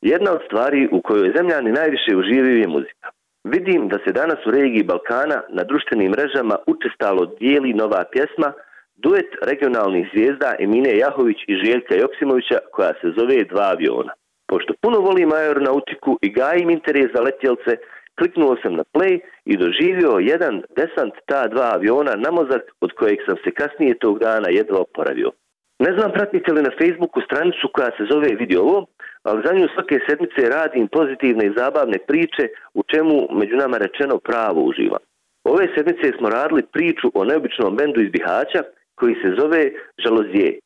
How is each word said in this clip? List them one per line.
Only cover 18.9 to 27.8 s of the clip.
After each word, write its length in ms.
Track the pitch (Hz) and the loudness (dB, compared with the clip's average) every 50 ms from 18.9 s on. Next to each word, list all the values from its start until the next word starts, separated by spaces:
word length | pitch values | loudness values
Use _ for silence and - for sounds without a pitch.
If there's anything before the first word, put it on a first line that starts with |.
| _ | _
play 260 | 151 180 190 185 175 - - - - _ | 0 2 2 2 0 -2 -10 -20 -16 _
i 120 | - 101 | -2 0
doživio 560 | 95 90 85 87 - 156 180 190 180 175 151 117 98 92 110 147 | 0 0 0 0 2 0 0 2 2 2 2 4 2 2 2 2
jedan 220 | 170 175 151 110 95 - - - | 0 0 -2 -2 -4 -8 -8 -4
desant 380 | - 143 165 - - 143 - - - _ | -4 -4 -2 -2 -4 -4 -4 -6 -12 _
ta 220 | - 143 139 127 110 | -4 -2 -2 -2 -2
dva 180 | 110 127 131 117 110 | 0 0 0 0 0
aviona 400 | 87 92 107 117 139 147 139 117 101 113 | 0 2 2 2 2 2 0 0 -2 -2
na 60 | 147 | -2
mozak 320 | 170 175 160 131 135 120 - - _ _ | 0 0 0 0 0 -2 -2 -6 _ _
od 100 | - 90 - - | -6 -6 -2 0
kojeg 200 | 123 107 101 101 - | 0 2 2 0 0
sam 100 | - 95 85 - | -4 -4 -2 -2
se 60 | 92 | -6
kasnije 480 | 90 - 143 147 - - 160 135 120 - | -4 -4 -6 -6 -2 0 2 2 2 2
tog 200 | - 113 101 107 | 2 0 2 2
dana 300 | 113 113 110 110 104 90 | 2 0 0 0 0 2
jedva 300 | 87 98 107 107 98 95 | 2 0 2 2 0 -2
oporavio. 500 | 90 - _ - 78 67 69 64 53 - - _ _ _ _ _ _ _ _ _ | -2 -2 _ -6 -4 -4 -2 -2 -2 -4 -4 _ _ _ _ _ _ _ _ _
Ne 120 | - 160 185 | 0 0 2
znam 140 | 185 220 202 - | 0 0 0 0
pratite 400 | - 208 202 - 185 180 - 160 | -2 -2 0 -2 -2 0 0 2
li 100 | 151 147 | 2 2
na 100 | 131 - - | 0 0 2
Facebooku 420 | 160 170 175 165 175 165 - 123 | 2 2 2 0 -4 -2 -2 -4
stranicu 440 | 120 - - 139 156 180 175 - - 139 - | -4 -2 -4 0 0 0 0 0 -4 -4 -2
koja 160 | - | 0